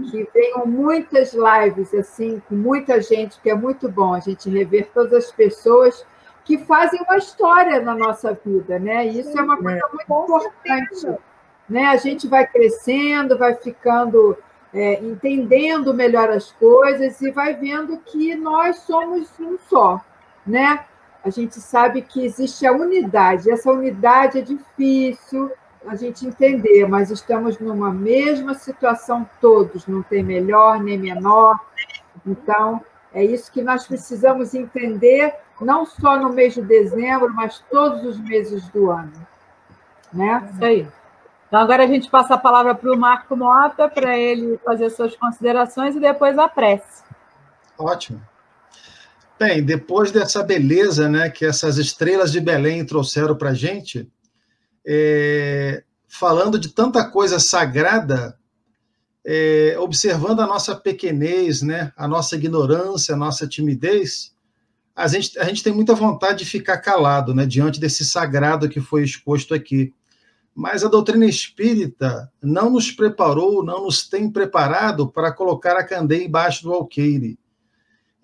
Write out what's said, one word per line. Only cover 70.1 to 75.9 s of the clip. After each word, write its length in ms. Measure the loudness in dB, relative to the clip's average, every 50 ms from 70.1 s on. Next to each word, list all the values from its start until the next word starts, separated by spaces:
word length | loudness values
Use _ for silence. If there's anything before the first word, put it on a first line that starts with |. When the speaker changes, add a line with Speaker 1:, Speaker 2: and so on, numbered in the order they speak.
| _ _ _ _ _ _ _ _ _
Speaker 4:
Mas 280 | -10 -8 -6 -4 -4 0
a 60 | 2
doutrina 380 | 2 2 2 2 2 2 2
espírita 1040 | 2 2 -2 -6 -10 _ -4 -2 0 0 0 -2 -4 -6 -6 -6 -6 -6 -8 -10 -16 _ _ -4
não 280 | -4 0 0 2 2
nos 200 | 2 0 -2 -4
preparou, 720 | -2 -2 -2 0 0 0 0 0 2 2 0 0 0 0 -2
não 220 | -4 -6 -6 -6
nos 240 | -4 -4 -4 -4 -6
tem 220 | -6 -4 -4 -4
preparado 760 | -2 -4 -4 -2 0 0 0 0 0 -2 -2 -2 -2 -2 -4
para 240 | -4 -4 -4 -4 -4
colocar 460 | -4 -4 -2 -2 -2 -2 -2 -2 0
a 80 | -2 -2
candeia 400 | -4